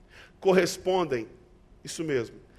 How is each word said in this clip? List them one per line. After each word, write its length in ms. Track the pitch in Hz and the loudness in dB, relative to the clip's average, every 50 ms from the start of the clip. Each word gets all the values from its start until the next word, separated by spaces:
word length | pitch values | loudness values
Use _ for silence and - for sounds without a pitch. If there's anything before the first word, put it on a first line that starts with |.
| - - - - - - - - | -20 -20 -20 -20 -20 -20 -14 -4
correspondem, 880 | - 190 185 185 175 - - - - 190 185 185 180 156 135 120 110 - - - - - - - - - - - - | 2 4 4 4 4 2 0 -4 -2 0 2 2 2 0 0 -2 -4 -6 -12 -20 -20 -20 -20 -20 -20 -20 -20 -20 -16
isso 180 | 151 - - 165 | -14 -10 -8 -4
mesmo, 340 | 156 143 123 113 - - - - - - | -2 -2 -2 -2 -4 -8 -18 -20 -20 -20